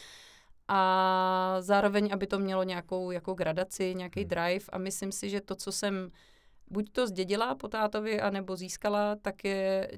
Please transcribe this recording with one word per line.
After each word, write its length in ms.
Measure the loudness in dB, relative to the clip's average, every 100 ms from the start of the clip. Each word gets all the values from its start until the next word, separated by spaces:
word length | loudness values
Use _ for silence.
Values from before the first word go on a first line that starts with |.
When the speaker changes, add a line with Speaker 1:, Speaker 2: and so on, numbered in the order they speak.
| -20 -20 -20 -20 _ -20 -2
Speaker 1:
A 840 | 2 4 6 6 4 4 4 2 0
zároveň, 500 | 4 6 6 4 2
aby 140 | 0 0
to 120 | 0
mělo 240 | 0 0
nějakou 480 | 0 -2 -4 -4 -4
jako 240 | -4 -4
gradaci, 600 | -2 0 0 -2 -2 -2
nějaký 260 | -2 -6 -4
Speaker 2:
Mhm. 80 | -2
Speaker 1:
drive 360 | 0 2 0 -2
a 60 | -6
myslím 340 | -6 -4 -6
si, 180 | -6 -4
že 100 | -4
to, 140 | -4
co 180 | -8 -6
jsem 380 | -2 -2 -2 -6 -14 -20 -20 _ -20 -8
buď 220 | -4 -2
to 140 | 0 0
zdědila 480 | 0 -2 0 0
po 140 | -2 -6
tátovi, 520 | -2 0 0 -2 0
anebo 360 | 0 -2 -6 -8
získala, 600 | -8 -4 0 2 0 -2
tak 280 | -6 -4
je 460 | -2 0 2 0 -2